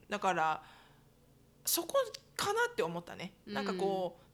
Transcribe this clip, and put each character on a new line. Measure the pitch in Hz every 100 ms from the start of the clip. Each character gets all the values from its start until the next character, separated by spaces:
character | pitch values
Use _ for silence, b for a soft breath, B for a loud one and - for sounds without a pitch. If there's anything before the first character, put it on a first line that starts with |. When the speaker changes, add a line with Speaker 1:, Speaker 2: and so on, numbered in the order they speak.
| -
Speaker 1:
だ | 202
か | 190
ら、 | 175 156 156 B B B B B - - - - - -
そ | -
こ | 339 554 453 - - -
か | 403
な | 440 480
っ | -
て |
思 | 165 170
っ |
た | 170 92
ね。 | 180 - -
Speaker 2:
う |
ん。 |
Speaker 1:
な | 208
ん | 202
か |
こ | 180 196 190 180 -
う、 | -